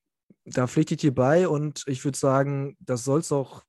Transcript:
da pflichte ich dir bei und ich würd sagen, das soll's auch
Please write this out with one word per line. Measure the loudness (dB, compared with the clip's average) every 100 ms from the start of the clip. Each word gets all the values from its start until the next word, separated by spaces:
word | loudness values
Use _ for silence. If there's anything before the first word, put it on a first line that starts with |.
| _ _ _ _
da | -8 -2 0
pflichte | 0 0
ich | 2
dir | 0
bei | 2 4 4 4
und | 0 -4 -8 -8
ich | -6
würd | -4 -2
sagen, | 2 2 2 -2 -6 -8
das | -6 -4
soll's | 0 0 0
auch | -4 -4 -10